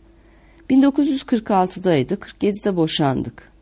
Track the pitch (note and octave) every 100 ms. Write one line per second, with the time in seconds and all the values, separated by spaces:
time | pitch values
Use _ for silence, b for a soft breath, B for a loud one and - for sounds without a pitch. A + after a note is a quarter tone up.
0 | b b b b b b b C4 C#4 C#4
1 | C#4+ C4+ - A#3 A3 G3 F#3 F3+ F#3 D#3
2 | B2+ G3+ - - G3+ G3+ G#3 F3+ D#3 -
3 | D3 C3 B2 - - _